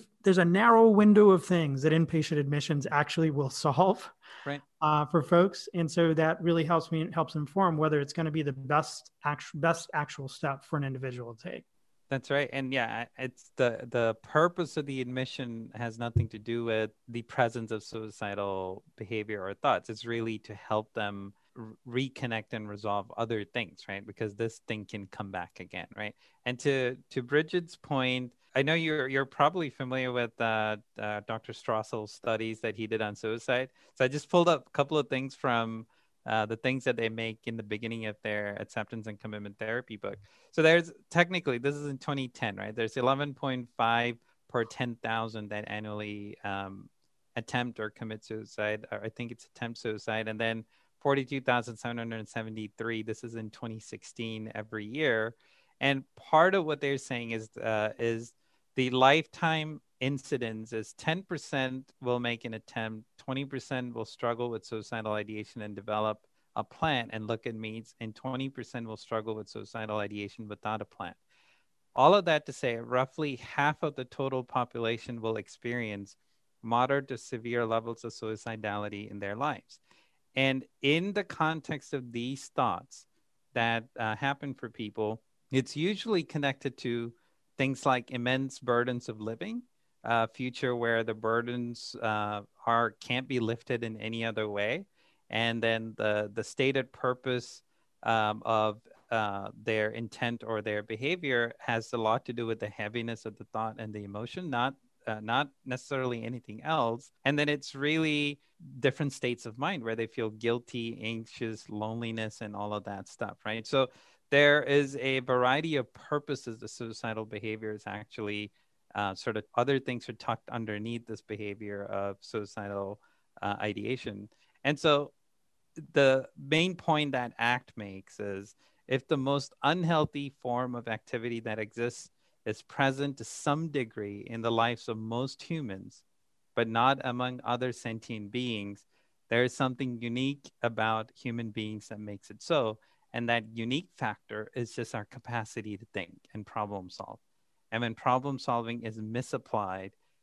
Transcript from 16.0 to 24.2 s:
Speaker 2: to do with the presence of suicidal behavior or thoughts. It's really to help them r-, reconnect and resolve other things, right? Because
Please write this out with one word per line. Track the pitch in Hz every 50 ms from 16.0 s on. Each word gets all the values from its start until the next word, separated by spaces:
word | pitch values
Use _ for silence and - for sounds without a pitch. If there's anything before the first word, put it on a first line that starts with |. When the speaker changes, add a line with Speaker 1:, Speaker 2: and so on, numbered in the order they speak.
| 120 117 117 - - -
Speaker 2:
to | - 107
do | 107 117 117 117 117
with | 113 110 110 110 110 - _ _ -
the | 117 120 110
presence | - - - 123 117 - 120 113 107
of | 113 107 -
suicidal | - - 113 110 107 101 - 110 101 101 104 101 101 98 95 92 92 92 104 - _ _
behavior | - 110 92 117 110 107 110 107 101 92
or | 95 98
thoughts. | - - 143 113 90 - -
It's | 110 104 -
really | 117 117 117 113 117 110 107
to | - - 107
help | - - - 107 107 110 - _
them | 113 104 101 101 101 98 101 104 _ _ _ _ 127
r-, | 113 110 110 - _ 127
reconnect | 117 127 135 131 135 - 139 120 117 110 107 - -
and | 113 107 104
resolve | 104 101 104 107 101 101 98 107 - -
other | 117 110 117 107 101
things, | - - 120 110 82 - - - -
right? | 98 98 98
Because | - 98 -